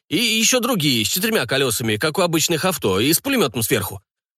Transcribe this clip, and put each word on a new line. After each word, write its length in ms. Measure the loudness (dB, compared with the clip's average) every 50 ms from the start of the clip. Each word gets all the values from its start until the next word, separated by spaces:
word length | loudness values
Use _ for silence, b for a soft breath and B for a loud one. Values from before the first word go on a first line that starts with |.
| _ -4
И 80 | -2
еще 420 | 0 0 2 2 2 2 2 2 2
другие 440 | 2 0 0 0 0 2 2 2 0
с 20 |
четырьмя 380 | 0 -2 -2 -2 0 0 0 0
колесами, 500 | 0 0 0 0 0 0 -2 -2 -2 -2
как 220 | 0 -2 -2 0
у 40 | 0
обычных 440 | 0 2 2 0 0 0 0 0 0
авто, 340 | -2 -2 0 0 0 0 2
и 120 | 2 2
с 80 | 0 0
пулеметом 440 | 0 -2 0 0 0 0 0 -4 -2
сверху. 380 | 0 0 0 -2 -4 -8 -12 -16 _ _ _ _ _ _